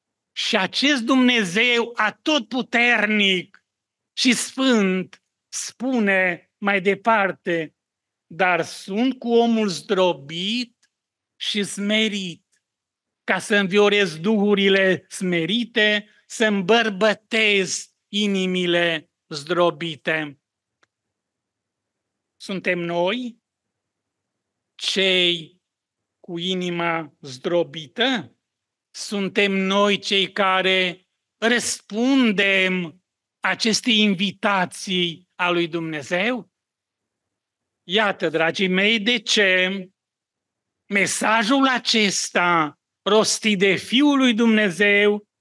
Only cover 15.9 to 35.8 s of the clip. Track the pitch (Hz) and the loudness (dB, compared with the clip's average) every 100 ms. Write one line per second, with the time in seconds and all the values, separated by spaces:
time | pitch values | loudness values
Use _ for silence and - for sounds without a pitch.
15.9 | 208 208 _ - - 220 202 175 233 220 | 0 -6 _ -12 -2 0 0 2 2 2
16.9 | 185 214 196 - 220 214 202 170 - - | 0 0 0 -4 0 2 2 0 -6 -10
17.9 | _ _ 202 208 196 185 185 175 170 170 | _ _ -2 0 0 0 0 0 0 0
18.9 | 156 - _ - 151 147 175 170 151 165 | -2 -8 _ -14 -12 -4 0 2 0 -8
19.9 | 147 - 156 151 139 _ _ _ _ _ | -8 -4 -4 -4 -12 _ _ _ _ _
20.9 | _ _ _ _ _ _ _ _ _ _ | _ _ _ _ _ _ _ _ _ _
21.9 | _ _ _ _ _ - 190 190 175 170 | _ _ _ _ _ -10 -8 -4 -4 -2
22.9 | 170 175 240 247 - _ _ _ _ _ | -2 -2 -2 -8 -14 _ _ _ _ _
23.9 | _ _ _ _ _ _ _ _ - - | _ _ _ _ _ _ _ _ -10 -6
24.9 | 202 190 185 175 170 160 _ _ _ _ | -2 0 2 0 -2 -8 _ _ _ _
25.9 | _ _ _ - 170 180 185 180 170 170 | _ _ _ -12 -8 -6 -4 -4 -4 -4
26.9 | 165 151 _ 143 127 175 175 151 160 147 | -4 -8 _ -18 -10 -2 -2 -2 -6 -12
27.9 | - 247 240 117 _ _ _ _ _ _ | -2 0 -2 -6 _ _ _ _ _ _
28.9 | - - 202 185 196 202 190 190 202 208 | -16 -8 -4 -4 0 0 0 0 2 2
29.9 | 196 - 196 185 - 190 185 185 185 180 | 0 0 -2 -2 0 0 2 2 0 0
30.9 | 170 _ _ _ - 226 240 - - - | -4 _ _ _ -4 0 0 -2 -8 -8
31.9 | 208 254 269 240 190 196 190 185 185 165 | -2 2 4 2 2 2 2 0 -2 -6
32.9 | - _ _ _ _ 190 180 233 196 254 | -12 _ _ _ _ -6 -2 0 0 2
33.9 | 214 208 180 202 - 214 196 170 - - | 2 2 2 -2 -2 -2 0 -2 -6 -6
34.9 | 185 175 170 _ - 180 175 170 170 | -4 -4 -6 _ -6 -2 0 -2 -4